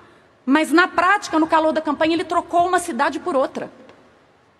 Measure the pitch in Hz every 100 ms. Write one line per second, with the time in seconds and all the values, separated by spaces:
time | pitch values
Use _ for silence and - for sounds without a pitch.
0 | - _ _ _ - 294 311 311 359 339
1 | 349 415 - 320 320 320 311 311 311 285
2 | 320 330 359 339 339 349 349 370 349 240
3 | 302 302 359 285 302 262 - - - -
4 | _ _ _ _ _ _